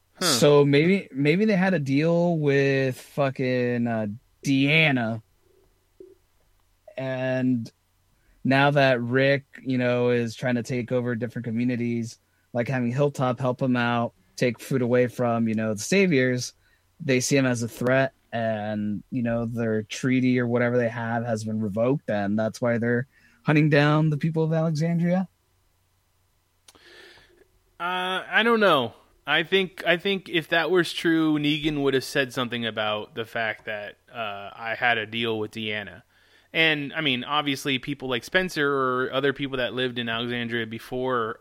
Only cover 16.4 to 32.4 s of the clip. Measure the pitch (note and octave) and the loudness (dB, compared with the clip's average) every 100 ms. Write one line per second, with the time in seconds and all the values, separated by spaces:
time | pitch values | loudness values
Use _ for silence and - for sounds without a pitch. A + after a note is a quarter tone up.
16.4 | - - _ _ _ _ C#3 B2+ - C#3 | -6 -14 _ _ _ _ 0 0 2 2
17.4 | C3 A#2+ A#2 - B2 C3 C3+ - _ A#2 | 2 0 -4 -4 0 2 0 -4 _ -4
18.4 | A2+ G#2+ G#2+ G#2+ G#2 G2+ - B2+ A#2 A#2 | -2 -2 -4 -4 -4 -6 -6 -4 -2 -2
19.4 | A2+ A#2 A#2 A2 G#2+ - C3 B2+ B2+ B2 | -4 -4 -2 -2 -4 -4 0 2 2 2
20.4 | A#2+ A#2+ A#2+ B2 A#2 A#2+ A2+ A#2 A#2+ A2 | 2 0 2 2 0 -2 -4 -4 -2 -4
21.4 | A2 A2 A2 G2+ A#2+ C#3+ - G#2 G2+ G#2+ | -4 -4 -2 0 0 0 -2 -2 0 0
22.4 | A2 - B2 A#2 A#2 A#2+ B2+ _ _ _ | -2 -2 -2 0 0 -2 -4 _ _ _
23.4 | - D3+ D#3 D3 D3 D3+ D#3 D3 E3 D#3+ | 2 4 4 4 4 4 2 0 -2 0
24.4 | D#3+ D#3+ E3 D3 E3 E3+ E3+ F3+ F#3 _ | 0 0 0 0 0 0 0 0 -2 _
25.4 | _ _ _ _ _ _ _ _ _ _ | _ _ _ _ _ _ _ _ _ _
26.4 | _ _ _ _ - - - - _ _ | _ _ _ _ -20 -20 -20 -20 _ _
27.4 | _ _ _ - F3 F3+ F3+ F#3 B2+ F#3 | _ _ _ -8 -6 -4 -4 -4 0 2
28.4 | A3+ A3+ G3+ D3 A#2 - _ _ - D3+ | 4 4 6 4 2 -6 _ _ 0 0
29.4 | D#3+ F#3+ F#3+ - - E3+ G3 G3 - F3 | 2 0 0 -4 0 0 0 -4 -2 -4
30.4 | - E3+ D#3+ F#3 E3 - F3 D#3+ D#3 D3+ | 0 0 2 2 0 -2 0 2 2 2
31.4 | D3 D#3 D#3 D3 C#3 C3 - D3 C3 B2+ | 0 0 -2 0 0 0 0 -4 -2 -4